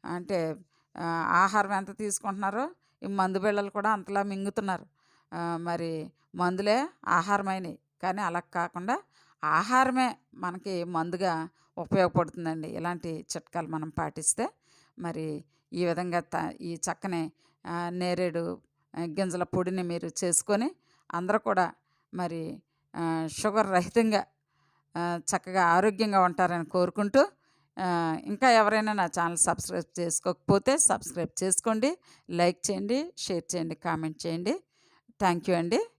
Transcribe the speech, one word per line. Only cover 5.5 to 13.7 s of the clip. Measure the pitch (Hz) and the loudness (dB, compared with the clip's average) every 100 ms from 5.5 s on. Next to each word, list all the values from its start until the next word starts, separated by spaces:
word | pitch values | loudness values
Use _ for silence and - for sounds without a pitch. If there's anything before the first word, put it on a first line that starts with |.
| 170 | -4
మరి | 170 170 165 160 156 _ _ | -4 -4 -4 -6 -8 _ _
మందులే | 175 180 185 202 226 302 _ - | 0 0 2 2 2 0 _ 0
ఆహారమైనవి, | 175 180 202 196 190 175 - _ _ | 2 4 0 0 -4 -6 -12 _ _
కానీ | 185 185 | -4 -2
అలా | 190 170 | -2 -4
కాకుండా | - 180 175 175 185 277 - _ _ _ | -4 -4 -4 -4 -4 -4 -6 _ _ _
ఆహారమే | 151 156 202 254 262 254 254 - _ | 2 2 4 4 4 4 0 -2 _
మనకి | - 180 180 196 185 | -10 -8 -6 -4 -4
మందుగా | 175 170 165 175 190 165 160 _ _ - | -2 -2 -2 0 0 0 -6 _ _ -10
ఉపయోగపడుతుందండి. | 165 196 180 - 165 - 165 160 156 | 0 4 4 4 0 -2 -6 -6 -6
ఇలాంటి | - 170 175 175 160 - 160 | -6 -4 -4 -6 -8 -8 -10
చిట్కాలు | - 175 | -8 -8
మనం | 165 | -4